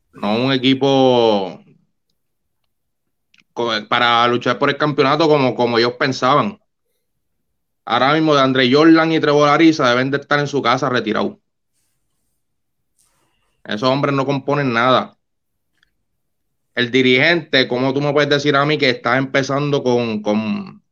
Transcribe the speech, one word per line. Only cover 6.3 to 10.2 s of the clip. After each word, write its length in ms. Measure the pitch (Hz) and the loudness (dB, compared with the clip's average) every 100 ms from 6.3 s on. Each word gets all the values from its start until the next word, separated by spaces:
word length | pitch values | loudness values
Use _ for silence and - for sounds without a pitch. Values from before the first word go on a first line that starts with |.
| 143 104 - _ _ _ _ _ _ _ _ _ _ _ _ - | 0 -2 -8 _ _ _ _ _ _ _ _ _ _ _ _ -6
Ahora 280 | 117 131 156 | 0 0 2
mismo, 200 | 156 143 | 2 2
DeAndre 340 | 131 131 127 | 2 2 2
Jordan 440 | 143 165 160 160 | 4 6 4 2
y 80 | 160 | 0
Trevor 260 | 151 147 147 | 0 2 2
Ariza 400 | 151 165 156 127 | 4 4 4 0
deben 220 | 123 135 | 0 -2
de 60 | |
estar 220 | 139 | -4